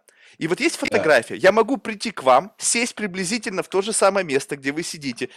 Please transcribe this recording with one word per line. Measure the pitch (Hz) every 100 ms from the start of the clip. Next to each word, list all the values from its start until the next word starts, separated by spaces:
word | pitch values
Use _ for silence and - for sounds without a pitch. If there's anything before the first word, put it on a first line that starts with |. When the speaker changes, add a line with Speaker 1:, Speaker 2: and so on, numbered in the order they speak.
| _ _ - -
Speaker 1:
и | 160
вот | 180
есть | 320 -
Speaker 2:
Да. | -
Speaker 1:
фотография, | 214 160 131 - 95
я | 185
могу | 214 220 262
прийти | 220 208 226
к | -
вам, | 131 127 190 _
сесть | - 233 240 -
приблизительно | 208 180 180 226 220 185
в | -
то | 190
же | 202
самое | 202 196 196 175
место, | 139 - 143
где | 135
вы | 151
сидите, | 175 170 139 120 123